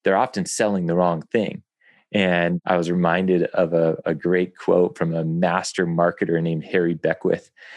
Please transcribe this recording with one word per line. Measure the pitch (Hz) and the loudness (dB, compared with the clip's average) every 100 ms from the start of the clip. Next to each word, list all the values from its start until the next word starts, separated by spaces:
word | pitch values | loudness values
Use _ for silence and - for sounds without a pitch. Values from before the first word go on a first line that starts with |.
they're | - 95 | 0 2
often | 127 101 90 | 0 -2 -6
selling | - 107 98 85 | -2 0 0 0
the | 85 | 2
wrong | 90 82 | 2 0
thing. | - 117 101 - - _ _ _ _ | -2 -2 -2 -6 -18 _ _ _ _
And | 104 92 87 85 87 - | 0 2 2 0 -2 0
I | 90 | 0
was | 85 | 0
reminded | 90 87 87 92 90 | 0 2 2 2 2
of | - - 85 | 0 0 0
a, | 85 80 80 - | 2 2 0 -4
a | |
great | 87 87 90 90 - | -2 0 0 0 -4
quote | - 90 87 - | 0 2 2 0
from | 85 82 | -4 -2
a | |
master | 80 82 87 90 - - 85 | -2 0 0 0 -2 -4 -2
marketer | 82 87 85 - 82 | 2 0 0 -2 0
named | 82 80 - | 0 -4 -2
Harry | 95 85 | 0 0
Beckwith. | 82 80 80 - - - _ - | 0 -4 -2 -2 -2 -4 _ -20